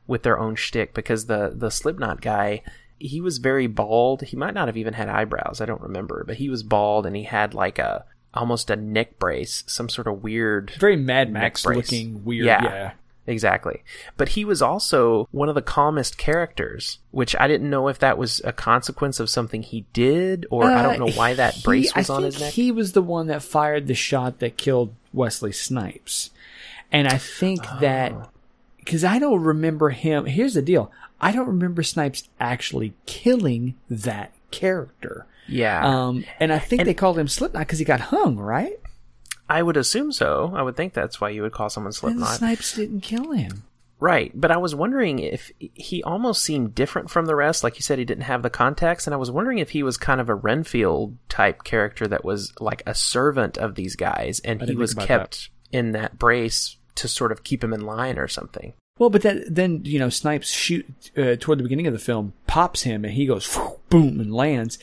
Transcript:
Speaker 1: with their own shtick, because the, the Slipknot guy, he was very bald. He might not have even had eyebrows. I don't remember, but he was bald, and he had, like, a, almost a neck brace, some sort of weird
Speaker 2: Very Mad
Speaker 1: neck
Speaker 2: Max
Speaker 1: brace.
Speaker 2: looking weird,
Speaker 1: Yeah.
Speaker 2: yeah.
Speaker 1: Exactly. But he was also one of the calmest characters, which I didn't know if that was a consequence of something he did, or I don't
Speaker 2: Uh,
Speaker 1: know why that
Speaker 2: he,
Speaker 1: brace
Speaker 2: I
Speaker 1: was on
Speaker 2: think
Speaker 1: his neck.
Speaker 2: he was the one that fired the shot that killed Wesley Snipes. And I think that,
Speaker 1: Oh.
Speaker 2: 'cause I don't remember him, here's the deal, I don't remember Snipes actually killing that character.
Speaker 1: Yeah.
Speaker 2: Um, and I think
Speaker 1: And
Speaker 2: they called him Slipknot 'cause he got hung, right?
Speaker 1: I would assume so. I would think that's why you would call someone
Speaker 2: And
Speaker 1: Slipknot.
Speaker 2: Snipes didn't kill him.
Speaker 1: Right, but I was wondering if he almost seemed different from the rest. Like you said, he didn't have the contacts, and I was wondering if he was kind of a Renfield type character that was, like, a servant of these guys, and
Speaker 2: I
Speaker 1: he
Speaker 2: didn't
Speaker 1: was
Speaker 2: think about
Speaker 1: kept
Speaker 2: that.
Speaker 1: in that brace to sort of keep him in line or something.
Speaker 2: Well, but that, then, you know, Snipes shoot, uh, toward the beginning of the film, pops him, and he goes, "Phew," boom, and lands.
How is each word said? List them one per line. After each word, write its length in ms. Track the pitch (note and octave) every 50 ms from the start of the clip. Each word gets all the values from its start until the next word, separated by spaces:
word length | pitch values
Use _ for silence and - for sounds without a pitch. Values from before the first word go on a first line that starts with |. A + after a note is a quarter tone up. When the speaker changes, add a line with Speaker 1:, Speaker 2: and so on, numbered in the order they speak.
| _
Speaker 1:
with 180 | - B2+ A2+ -
their 140 | A#2+ A2 -
own 180 | A2+ A2 A2
shtick, 360 | - - - - A#2 G#2+ - -
because 320 | A2+ G#2+ - A#2 A2 A2
the, 280 | A#2+ A2 G#2 G#2 - -
the 140 | - A#2+ G#2+
Slipknot 500 | - - - D3 E3+ F#3+ B2+ A2 - -
guy, 400 | - A2+ G#2+ G2+ G2+ G#2 G#2 A2 - - - - - _ _ -
he 240 | D3+ C3 C#3 E3 F3
was 160 | F#3 D#3 B2+
very 280 | B2 C3+ C3+ C3+ B2+
bald. 560 | A#2 G#2+ G#2+ G#2 G#2+ A2+ A#2 A#2+ B2+ C3+ C3 C#3
He 120 | - -
might 160 | C3 C#3+ G3+ G3+
not 160 | G3+ D#3+ A#2+
have 80 | A2
even 160 | A2+ G#2+ A2 A2
had 140 | A2+ G#2 G#2
eyebrows. 540 | G#2 G#2 A2 G#2+ - - - - - - A2
I 20 |
don't 140 | A2+ A2+ -
remember, 420 | - - F#2+ F#2 G2+ - - - -
but 100 | - A2+
he 140 | A#2 C#3 C#3
was 120 | C3 A2+ A2
bald, 440 | G#2+ A2 G#2 G#2 G#2 G#2 G#2+ G2+
and 100 | F2+ G2+
he 60 | G#2 G#2
had, 320 | - - G#2+ G#2 G#2 G#2
like, 240 | G#2 F#2+ G2 - -
a, 260 | B1 A1+ - - - - - _ _ _ -
almost 340 | A#2 A#2+ A#2+ A#2+ A#2 - -
a 80 | G#2
neck 420 | G#2+ G#2+ G#2+ G#2+ A2 A#2 - - -
brace, 460 | F#2+ F2+ D2 B1+ - - - - -
some 220 | - - - A#2 A#2
sort 180 | - - A#2
of 160 | A2 G2+ G2 G#2+
weird 500 | G#2+ A2 A#2 A2+ A2 G#2+ G2+ G2+ G2+ - D3
Speaker 2:
Very 180 | F#3+ G#3 G3
Mad 360 | D3+ C3+ B2+ B2+ C3+ C3 A#2 G#2+
Speaker 1:
neck 100 | A2 A#2
Speaker 2:
Max 200 | A#2 - - -
Speaker 1:
brace. 140 | - -
Speaker 2:
looking 480 | A#2+ A#2 - B2 A#2 A2+ A2+ A2 G2+ G2+
weird, 180 | A#2 A#2+ A#2 A#2+
Speaker 1:
Yeah. 160 | A#2 A2 G2 -
Speaker 2:
yeah. 260 | - G2 G2 G2 G2 - - - _ _ _ _
Speaker 1:
Exactly. 560 | - A#2+ A2 A2 G2 F#2 - - - - - - - - - - - - -
But 100 | - -
he 140 | - G#3+ G#3
was 160 | G#3 G3 C#3+
also 680 | C3 B2 E3 G3+ - - - C#3 A#2+ A#2 A2+ G#2+ G#2+ -
one 180 | - C3+ C#3+ D3+
of 60 | D3
the 80 | C#3+ -
calmest 560 | - - D3+ C#3+ D3+ D#3 D3 B2 - - -
characters, 800 | - D3 D#3 E3+ E3+ D#3+ - - - - - - - - - - - _
which 240 | - C3 B2 - - -
I 80 | C3 C#3
didn't 220 | D3+ - C#3+ D3
know 180 | C#3 C3+ C3 C#3
if 100 | C3+ -
that 180 | C#3 C3 - -
was 240 | B2+ A#2 - - -
a 80 | - -
consequence 640 | - - A#2+ A#2 B2 - - C3+ - C#3+ C#3 C3 -
of 120 | A#2 A2
something 320 | - B2+ A#2 A2 - A2 A2
he 240 | - - A2+ G2 - -
did, 500 | A#2 A#2+ C3 D3 E3+ F#3 F#3 F#3+ F3 E3 -
or 140 | - A#2+ E3+
I 180 | B3 B3+ A#3+ A#3+
don't 180 | - - -
Speaker 2:
Uh, 60 | B2
Speaker 1:
know 60 | A2+ A2+
why 200 | A2+ A2+ A#2+ B2+
that 220 | B2+ B2+ - -
Speaker 2:
he, 80 | - -
Speaker 1:
brace 280 | - B2 - - - -
Speaker 2:
I 40 | F#3
Speaker 1:
was 100 | F#3 -
on 100 | C3+ C3+
Speaker 2:
think 140 | - C#3 C3+
Speaker 1:
his 80 | - D3
neck. 100 | D3 -
Speaker 2:
he 180 | A#3 B3 B3
was 220 | A#3 A3+ A3 F#3+ F#3
the 80 | G3
one 280 | F#3 E3+ E3+ E3 D#3+ D#3
that 140 | D3+ D3 C#3
fired 440 | - - D3+ D3+ D3+ D3+ D3+ C#3+
the 80 | C3+ B2
shot 460 | - - - C#3+ C3 B2+ B2+ B2 -
that 180 | B2 A#2 - -
killed 360 | - C#3+ C3 B2 A#2+ G#2 A2+ - _ _ -
Wesley 380 | B2+ B2+ A2+ - - - G#2 F#2+
Snipes. 760 | - - - B2+ B2 G#2 - - - - - - - - - - - - - - - - - - - - _ -
And 160 | D3 C#3+ C3+
I 80 | C3
think 460 | C3 - - - - F#3 F#3+ F#3+ E3+ - - C3+ C3+
that, 320 | D3 C#3 C3 C3 B2+ A#2+ A2+
Speaker 1:
Oh. 160 | G#2+ A#2 - - _ _ _ _ _ _ _ _ - -
Speaker 2:
'cause 200 | - E3+ D#3+ E3+
I 140 | F3+ G#3 B3+
don't 220 | D4 D4 A#3 F3+ D#3+
remember 460 | D#3+ D#3 D#3 D#3+ D#3+ D#3+ D3+ D#3 D3
him, 380 | C3 - - D#3+ D#3 D3 -
here's 260 | - C3 F3+ B3 C#4 A3+
the 80 | D#3+
deal, 320 | C3+ D3+ F#3 C#3+ G#2+ - - - - - _ -
I 140 | - F3+ A3+
don't 140 | B3+ C4
remember 360 | B3+ F#3 F3+ F3+ F3+ F3 E3+ D#3
Snipes 460 | - - E3+ D3 C#3 C3+ - - - _ -
actually 540 | B2 A#2+ B2 B2 - - C3 C3+ A2 G#2+ - _ _
killing 680 | - - - - A#3+ B3+ B3 F#3+ C#3+ A#2+ A#2 A#2+ B2+ B2+ - _ -
that 440 | A#2+ G#2+ G#2 B2 G#2 G#2 G2 - - _ _ _
character. 760 | - - F#3+ F#3+ F#3 F3 C3+ - - _ - - - A2+ - - _ _ -
Speaker 1:
Yeah. 380 | - - B2+ A#2 G#2+ G2+ E2 -
Speaker 2:
Um, 380 | C#3 C3+ C3 B2+ B2+ B2+ B2 - - - -
and 120 | E3 D#3 D#3
I 60 | D#3
think 220 | - - B3 B3
Speaker 1:
And 80 | - A#3
Speaker 2:
they 60 | G#3+
called 240 | - G3 F#3 E3+ E3
him 100 | D3+ C#3+
Slipknot 400 | - - C#4 F4 - E3 D#3 -
'cause 100 | E3 D#3
he 60 | D#3
got 160 | D3 C#3+ A2
hung, 360 | - - C#4 F#4+ G#4 D#3+ A#2+
right? 420 | G2+ G2+ G#2 A2+ C#3+ A3+ F#4 G#4 - - - - - - - - _ - - - - - -
Speaker 1:
I 140 | D3+ E3 E3+
would 140 | E3+ D#3
assume 340 | C#3+ B2 - - A#3 C#4+ D4+
so. 440 | C4+ - - - D3 - - E3+ F#3+
I 60 | D#3 C3+
would 120 | B2+ A#2
think 180 | - E3+ F#3 -
that's 260 | - D2+ A2 - -
why 80 | G#2 G#2
you 140 | G#2 G#2+ G#2
would 100 | A2 -
call 160 | - G#2+ G#2
someone 200 | - G#2+ G#2+ G2
Speaker 2:
And 60 | G#2+
Speaker 1:
Slipknot. 420 | - - A#3 A#3 A#3+ A#3+ - - -
Speaker 2:
Snipes 360 | A3+ A3+ A3+ A3+ - - -
didn't 260 | A3 G#3+ A3 G#3+ G3 F#3
kill 300 | - A3 A#3 C4+ D#4+ D4
him. 320 | G#3 A#2 F2 F#2+ G2+ - - _ _ _ _ _ -
Speaker 1:
Right, 320 | D#3 F3 F3 C3+ - - -
but 160 | B2+ D#3 E3
I 60 | E3
was 180 | F3 F3+ E3+ D3
wondering 440 | C#3+ E3+ A3+ C4 C4+ A#3 F3 C#3 B2
if 320 | D#2 - - - - - - -
he 440 | E2 - _ - - - F#3 E3+ -
almost 400 | - E3+ G#3 A#3+ B3 G#3+ - -
seemed 320 | - D#3 C#3 A#2+ G#2 -
different 360 | - C3 - - F#3 - -
from 160 | - E3+ E3
the 80 | D#3+ D#3
rest. 260 | C#3+ C#3+ D3+ E3 - -
Like 140 | A#2+ -
you 60 | - -
said, 160 | - C#3+ B2+
he 60 | B2
didn't 200 | A#2 A2 - A#2+
have 180 | A#2+ B2+ A#2+ A#2+
the 80 | A#2+
contacts, 560 | - - A#2+ B2+ D3 - F3 E3 F3 - -
and 60 | D#3 D3
I 40 | C#3
was 120 | C3 A#2+
wondering 280 | B2 D#3 A3 C4 B3+ G#3+
if 120 | D3+ -
he 120 | - D3+ C#3+
was 140 | C3 A#2+ -
kind 220 | - D3 C3+ C3
of 80 | A#2+ A#2
a 60 | G#2+
Renfield 840 | G2 - G#2+ A#2+ D#3 D#3+ - - A#2+ G#2 F2+ D#2+ C#2+ A2 G#2 A#2+ - _ -
type 340 | - - G2+ G2 - - -
character 440 | - - A2+ G2+ G#2+ - - A2 G2+
that 160 | G#2 - -
was, 280 | F#2 G#2 G2+ - - - -
like, 240 | A#2 G#2 - - -
a 80 | - G#2+
servant 640 | - - - - A#2+ C3 D3+ C#3 C3+ A2 G2 - -
of 160 | - G#2+ F#2
these 200 | - F#2 F#2 -
guys, 440 | - F2+ - - - A1+ - - - -
and 160 | A#2 A2+ G#2+
Speaker 2:
I 40 | -
Speaker 1:
he 20 | A#2
Speaker 2:
didn't 120 | - A#2+
Speaker 1:
was 140 | A#2+ G#2+ A2
Speaker 2:
think 100 | A2 G2 -
about 100 | C3 A2+
Speaker 1:
kept 300 | F#2+ - - - - - - - - _ -
Speaker 2:
that. 60 | B2+
Speaker 1:
in 140 | A#2+ A2+ G#2+
that 260 | G#2+ A2 A2 - -
brace 580 | A#2 A#2 A#2 B2 A2+ A2+ - - - - - _ _ _ -
to 100 | - - A#2
sort 220 | - - B2+ A2 G#2+
of 120 | - -
keep 180 | - C#3 A#2+ A#2+
him 100 | A2 A2
in 80 | G#2+ G#2
line 360 | G#2+ G#2+ A2+ B2 C3 - -
or 100 | C2 -
something. 440 | - - - - - - - - - _ _ _ _
Speaker 2:
Well, 140 | - A#3 A#3
but 120 | G3+ G3+ -
that, 300 | G#3 G3 - - - D#3+
then, 280 | F3 F#3 F#3 E3 D3+ -
you 140 | C#3+ D3 C#3+
know, 100 | C3 B2
Snipes 420 | - - - D3+ D3+ C#3 - - -
shoot, 340 | - - - E3+ E3 - - C3 - - - - D3
uh, 160 | C#3 B2 A#2+
toward 240 | B2 - D#3 D3 C#3
the 60 | B2
beginning 240 | A#2+ C3 D3+ F3 D#3+
of 40 | A#2
the 60 | G#2+
film, 340 | - - A#2+ A2 G#2 G2+ - - -
pops 360 | - - D#3+ F3 F3 - - -
him, 220 | B2+ A2 G#2+ G#2+
and 80 | G#2 G#2
he 120 | C3 C#3+
goes, 180 | C3 A#2+ G2 -
"Phew," 360 | - - - - - - - - -
boom, 300 | F3 E3 D#3 C3+ - B2
and 120 | A2+ G#2 A2
lands. 460 | A#2 C3+ D#3 C#3+ A#2+ A2+ A2+ - -